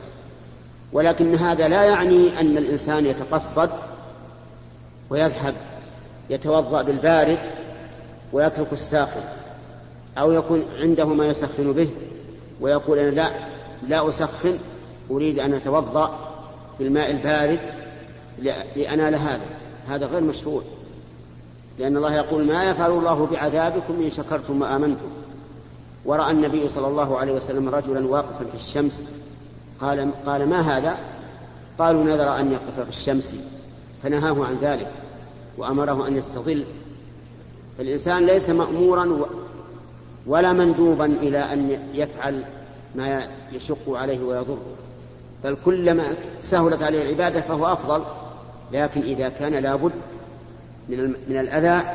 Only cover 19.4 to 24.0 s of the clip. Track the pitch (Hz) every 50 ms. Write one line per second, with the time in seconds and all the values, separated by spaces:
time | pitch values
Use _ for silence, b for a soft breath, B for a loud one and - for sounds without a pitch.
19.4 | - - - - - - - - - 127 139 143 139 123 147 180 160 151 135 -
20.4 | - 151 151 123 - - - - - - - - - - - - - - - -
21.4 | - - - - - - - - 127 139 143 143 151 151 151 151 147 151 156 156
22.4 | 151 151 156 175 190 190 - 160 170 170 175 175 165 170 165 147 156 - 165 135
23.4 | 143 151 139 160 165 170 165 185 - - 170 175